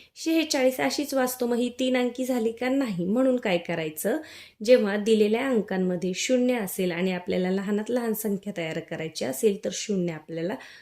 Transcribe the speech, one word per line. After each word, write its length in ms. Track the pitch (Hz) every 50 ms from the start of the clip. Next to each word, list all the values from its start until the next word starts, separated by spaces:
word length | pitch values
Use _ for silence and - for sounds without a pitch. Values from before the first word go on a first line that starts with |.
| - - _
शेहेचाळीस 640 | - - 320 320 330 311 311 311 277 254 262 254 -
अशीच 340 | 285 269 - - 294 277 277
वाचतो. 320 | 269 254 254 254 - 247
मग 100 | 233 240
ही 120 | 240 247 240 240 -
तीन 180 | 254 254 254
अंकी 280 | 254 247 247 233 254 254
झाली 280 | 247 262 247 220 226 226
का? 160 | - 247 254
नाही. 360 | 269 277 277 226 190 170 170
म्हणून 320 | 185 208 247 262 262 254
काय 220 | 247 - 220 180 175
करायचं? 580 | 175 - 170 165 160 156 156 - - 196 247 311 311 - - - - - - _ 214
जेव्हा 320 | 220 254 233 214 196 196
दिलेल्या 520 | 214 202 220 226 214 208 208 214 233 262 269
अंकांमध्ये 640 | 254 220 185 - 190 185 185 185 180 175 185 180 185
शून्य 440 | - - - 254 247 247 247 254 240
असेल 340 | 202 185 - - 185 180 170
आणि 200 | 170 185 190 185
आपल्याला 380 | 180 - - 190 185 180 180
लहानात 400 | 190 196 196 196 208 202 214 240
लहान 240 | 240 247 233 226 214
संख्या 380 | 214 - 214 202 190 - 208 -
तयार 220 | 175 165 160 160 165
करायची 460 | 160 - 165 156 160 160 160 - 208
असेल 400 | 127 254 - - 214 196 190 -
तर 60 | 208 185
शून्य 400 | - - - 208 190 175 175 160
आपल्याला 420 | 156 - - 165 165 165 180 226 262 - - - -